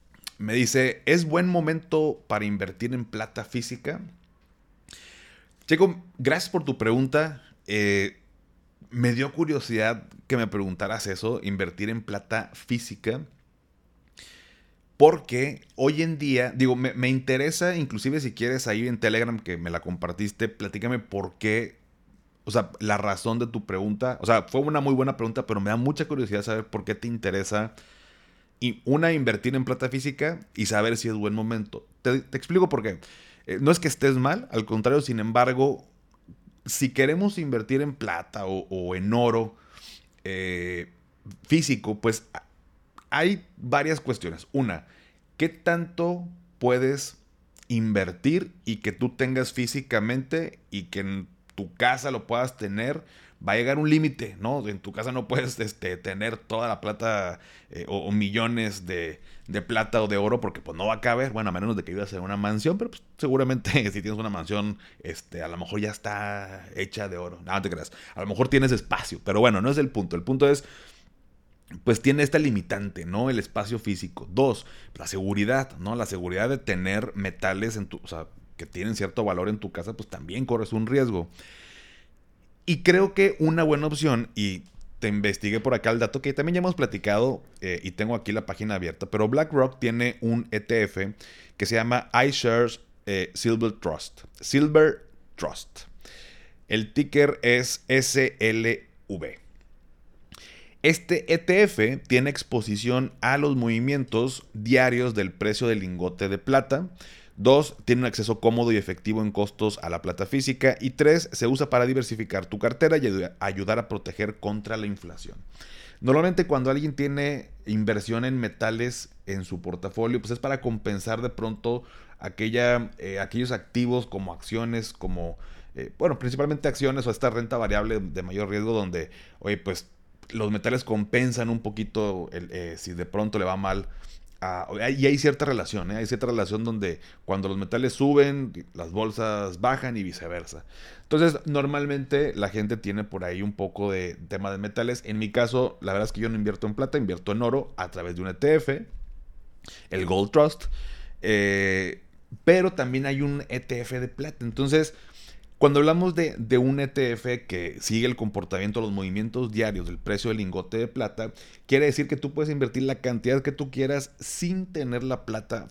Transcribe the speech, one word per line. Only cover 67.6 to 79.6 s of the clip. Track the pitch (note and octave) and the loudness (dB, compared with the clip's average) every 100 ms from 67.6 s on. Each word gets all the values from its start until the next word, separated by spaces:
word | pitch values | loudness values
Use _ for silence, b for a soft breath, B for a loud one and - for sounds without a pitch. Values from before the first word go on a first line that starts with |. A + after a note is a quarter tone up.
te | F#2+ | -2
creas. | E2+ D2 B B - | -6 -8 B B -8
A | |
lo | G2 | -4
mejor | G2+ B2+ | 2 4
tienes | C#3 C3 | 6 6
espacio, | A2+ - - - - | 2 2 -2 -2 -6
pero | - G2 | 2 6
bueno, | A#2+ G2+ | 6 6
no | A#2 | 4
es | C#3+ | 2
el | C3+ | 2
punto. | A2+ F2 E2+ | -2 -2 -4
El | |
punto | F2+ C3 C#3 | -2 4 6
es | C#3+ B B B B - _ _ _ _ _ _ E2+ | 4 B B B B -20 _ _ _ _ _ _ -2
pues | - A2+ | 2 4
tiene | C#3 C#3+ | 4 4
esta | C#3 D#3 | 4 4
limitante, | D3 G#2 E2+ G2+ G2+ F2 | 2 0 -2 -6 -6 -8
¿no? | E2+ G2 C3 | -6 -2 0
El | A#2+ | 0
espacio | - A2 G#2 A2+ | -2 -6 -4 -4
físico. | - F#2+ F2+ - - | -4 -4 -6 -12 -4
Dos, | F2+ C3+ A2 B B B | 2 4 2 B B B
la | - E2 | -12 -8
seguridad, | G2 F#2+ G2+ G#2 C3+ C3+ - | -4 -2 0 2 0 -2 -6
¿no? | F#2 A#2+ | -6 -4
La | G#2+ | -4
seguridad | F#2+ F2+ F#2 A#2 | -4 -4 -2 0
de | C3+ | 0
tener | - F#2 F2+ G2+ A#2 | -2 -2 0 -2 -2
metales | G2 F#2+ F2 G2+ F#2+ A2+ G#2+ | -6 -6 -2 -2 0 -2 -4
en | G2 | -8
tu, | - | -10
o | - | -12
sea, | D#2+ D#2+ - - - | -12 -12 -18 -20 -18
que | E2+ | -12
tienen | F2 G2+ | -6 -4
cierto | G#2 F#2+ A#2 | -2 -2 -2
valor | G#2 F2+ F#2+ | 0 0 -2
en | |
tu | G#2+ | -4